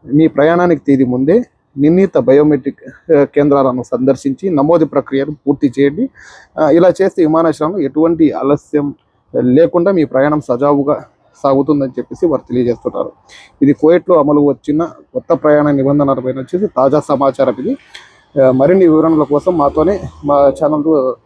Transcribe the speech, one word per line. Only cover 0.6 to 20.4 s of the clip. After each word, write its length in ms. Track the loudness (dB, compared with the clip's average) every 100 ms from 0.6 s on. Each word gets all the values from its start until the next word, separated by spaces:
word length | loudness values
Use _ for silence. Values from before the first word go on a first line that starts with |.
| 0 -2 0
తేదీ 180 | 0 0
ముందే 380 | -2 0 0 -2 _ _ -2
నిర్ణీత 400 | 0 2 2 0
బయోమెట్రిక్, 960 | 2 4 4 0 -4 -10 -20 -20 0
ఆ, 100 | 0
కేంద్రాలను 600 | 2 0 2 2 0 -2
సందర్శించి 680 | -6 -2 -2 -2 -4 -6 -4
నమోదు 360 | -2 0 0 0
ప్రక్రియను 500 | -2 -4 -6 -6 -8 -4
పూర్తి 260 | -2 -2 0
చేయండి. 300 | -2 -2 -8 _ -20 -20 _ -4
ఆ, 100 | 0
ఇలా 200 | 4 2
చేస్తే 360 | 2 -2 0 0
విమానాశ్రయంలో 540 | 2 0 -2 -6 -4
ఎటువంటి 520 | -6 -2 -2 2 0
ఆలస్యం 640 | 0 -2 -2 _ -4 -4 -10 _ _ _ -4
లేకుండా 560 | 0 2 2 2 0
మీ 140 | 0 -2
ప్రయాణం 360 | 0 0 -2
సజావుగా 640 | -4 -2 0 0 -2 -4 -8 _ _ _
సాగుతుందని 460 | 0 0 0 -2 -2
చెప్పేసి 360 | -8 -12 -4 -2
వారు 160 | -4
తెలియజేస్తున్నారు. 720 | -4 -4 -2 -4 -6 -8 -10 _ _ -20 -20 _
ఇది 120 | 0
కువైట్లో 460 | 2 2 2 2 0
అమలు 220 | 2 2
వచ్చిన 420 | 0 -2 -4 -4
కొత్త 500 | -4 -10 _ -12 -4
ప్రయాణ 380 | -2 2 2 2
నిబంధనలపైన 680 | 0 0 0 0 -2 -4 -8
వచ్చేసి 280 | -6 -4 -4
తాజా 320 | 0 0 0
సమాచారం 560 | -2 -2 -2 0 -2 -2
ఇది. 180 | -6 -8 _ -20 -20 _ _ 0
ఆ, 100 | 2
మరిన్ని 360 | 2 2 4 4
వివరణల 360 | 2 2 0
కోసం 340 | 0 0 -2 0
మాతోనే, 420 | -2 0 -2 -2 -8 -10 -2
మా 100 |
ఛానల్ 800 | 2